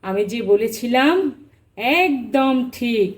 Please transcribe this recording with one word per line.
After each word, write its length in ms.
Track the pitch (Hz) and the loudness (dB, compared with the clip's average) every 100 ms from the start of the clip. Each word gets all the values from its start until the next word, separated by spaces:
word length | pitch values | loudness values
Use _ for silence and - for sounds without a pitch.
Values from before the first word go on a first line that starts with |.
আমি 200 | 190 196 208 | -4 -2 -2
যে 140 | 233 196 | -4 2
বলেছিলাম, 640 | 202 226 226 240 247 277 359 320 - - _ _ - 233 320 | 2 2 -4 -2 2 4 2 0 -4 -20 _ _ -8 -2 2
একদম 520 | 370 277 226 269 269 262 247 - | 2 0 -2 0 2 0 -2 -6
ঠিক। 320 | 240 226 190 | -2 0 0